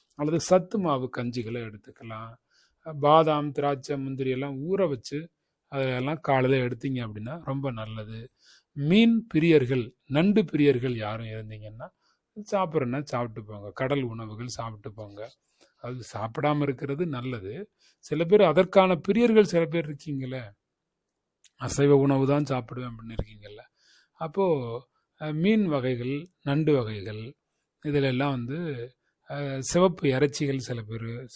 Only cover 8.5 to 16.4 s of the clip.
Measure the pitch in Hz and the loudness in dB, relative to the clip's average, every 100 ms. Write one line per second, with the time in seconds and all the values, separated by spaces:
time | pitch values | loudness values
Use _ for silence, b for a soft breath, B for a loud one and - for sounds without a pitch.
8.5 | b _ 143 147 202 233 226 - 156 165 | b _ -4 2 6 6 4 0 2 6
9.5 | 151 123 131 113 - - 143 190 208 165 | 6 4 -2 -4 -10 -4 2 4 2 2
10.5 | 151 147 123 127 117 104 110 113 110 110 | 2 4 2 0 -4 -6 -8 -10 -12 -12
11.5 | 107 107 113 165 _ _ _ _ 214 208 | -14 -16 -16 -18 _ _ _ _ -18 -4
12.5 | 202 180 151 120 135 143 123 120 113 107 | -2 0 -2 -2 -4 -4 -4 -6 -8 -14
13.5 | 104 101 - 131 143 123 113 110 110 123 | -14 -12 -6 -2 0 -2 -6 -10 -10 -10
14.5 | - 113 104 107 104 104 101 113 - _ | -10 -10 -12 -14 -14 -16 -14 -16 -18 _
15.5 | b b _ 123 127 110 107 113 151 | b b _ -12 -12 -10 -8 -6 0